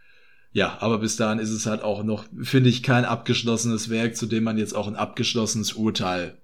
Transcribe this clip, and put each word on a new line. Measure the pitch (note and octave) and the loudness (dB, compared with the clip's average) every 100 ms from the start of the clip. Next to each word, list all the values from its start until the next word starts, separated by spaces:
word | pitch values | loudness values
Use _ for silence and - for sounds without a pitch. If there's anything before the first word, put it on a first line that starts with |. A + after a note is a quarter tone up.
| - - - - - | -20 -20 -20 -20 -4
Ja, | G#2+ F#2 - | 0 0 0
aber | G#2+ A2+ | 0 0
bis | A2 - | 0 0
dahin | A2 A2 | 0 0
ist | A2 | -2
es | A2 A2 | -2 -2
halt | A2 | -2
auch | G#2+ G2+ | -2 -2
noch, | G#2+ G#2+ - - | -2 -4 -6 -10
finde | B2 C3+ B2+ | 2 6 6
ich, | B2 | 4
kein | - B2 A#2+ | 4 4 2
abgeschlossenes | - - A#2 A2+ A2+ A#2 A2 A2 | 0 -2 0 0 0 0 -2 -2
Werk, | A2+ A#2 A2+ | -2 -2 -2
zu | A2 | -2
dem | A2 A2+ | 0 0
man | A2 | 0
jetzt | G#2 | -2
auch | A2 G2+ | -2 -4
ein | G#2 | -4
abgeschlossenes | G#2+ - A#2 A#2 G#2+ A2 G2+ | -4 -2 -2 0 0 0 -2
Urteil | - G#2+ - F#2+ F2+ E2+ - | 0 0 0 0 -2 -4 -10